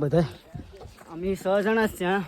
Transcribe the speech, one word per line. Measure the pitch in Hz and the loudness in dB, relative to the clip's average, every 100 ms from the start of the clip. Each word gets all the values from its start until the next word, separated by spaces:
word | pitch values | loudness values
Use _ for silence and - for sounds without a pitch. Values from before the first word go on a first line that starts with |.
બધા. | 147 156 156 - - - - - - - - | 4 4 2 -2 -16 -16 -16 -18 -20 -20 -16
અમે | 165 185 190 | -6 -4 -2
છ | 190 196 | 2 2
જણા | 202 226 214 | 4 2 2
જ | - | 0
છે. | |
હા, | 180 196 | 0 0